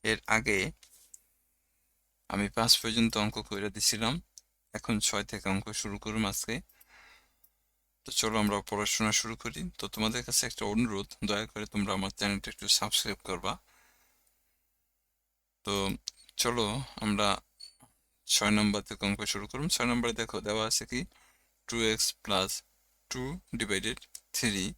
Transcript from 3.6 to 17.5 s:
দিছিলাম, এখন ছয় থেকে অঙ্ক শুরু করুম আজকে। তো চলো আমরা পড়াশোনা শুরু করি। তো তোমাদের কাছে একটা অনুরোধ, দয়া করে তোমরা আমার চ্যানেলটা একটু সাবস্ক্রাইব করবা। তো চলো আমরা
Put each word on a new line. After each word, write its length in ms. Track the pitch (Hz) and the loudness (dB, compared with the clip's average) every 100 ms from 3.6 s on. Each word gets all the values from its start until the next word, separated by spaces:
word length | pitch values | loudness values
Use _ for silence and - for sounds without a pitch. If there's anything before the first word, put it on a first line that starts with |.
| 101 98 | -4 0
দিছিলাম, 380 | - 107 113 160 - - _ _ _ | 0 2 0 -2 -6 -20 _ _ _
এখন 220 | - - 110 - | -10 -2 0 2
ছয় 180 | 104 110 | 0 -4
থেকে 140 | 107 98 | -4 -2
অঙ্ক 140 | 95 - 107 | -2 -2 -6
শুরু 140 | 107 101 | -6 -6
করুম 200 | - 110 104 | -4 0 0
আজকে। 240 | 98 - 120 - _ - - - - _ _ _ _ _ _ _ _ - | -2 -4 -6 -8 _ -20 -20 -20 -20 _ _ _ _ _ _ _ _ -6
তো 40 | - | 0
চলো 160 | 110 110 | 2 4
আমরা 120 | 104 101 95 | 4 2 0
পড়াশোনা 420 | 104 104 - 110 104 | -2 0 2 2 2
শুরু 160 | 110 113 | -2 -6
করি। 180 | 117 92 123 - | -8 -6 -8 -6
তো 60 | 98 - | -8 -2
তোমাদের 260 | 110 113 120 | -2 -2 0
কাছে 160 | 120 120 | 0 0
একটা 140 | - 104 | -2 0
অনুরোধ, 340 | 107 120 101 101 - 101 | 2 0 -2 -6 -6 -2
দয়া 160 | 101 110 | 0 -2
করে 140 | - 104 | -8 -6
তোমরা 180 | 104 101 98 | -2 0 0
আমার 140 | 98 - | -2 0
চ্যানেলটা 280 | 101 98 - | 0 0 -4
একটু 120 | - 101 - | -10 2 2
সাবস্ক্রাইব 420 | 101 - - 98 - | 4 0 0 -4 -4
করবা। 240 | 90 92 151 _ _ _ _ _ _ _ _ _ _ _ _ _ _ _ _ _ _ _ _ - | -4 -2 -4 _ _ _ _ _ _ _ _ _ _ _ _ _ _ _ _ _ _ _ _ -2
তো 100 | 101 98 - - - - - | 0 0 -2 -8 -14 -20 0
চলো 220 | 120 120 104 117 135 - | 0 2 0 0 -6 -4
আমরা 240 | 107 101 104 98 _ | -2 2 2 0 _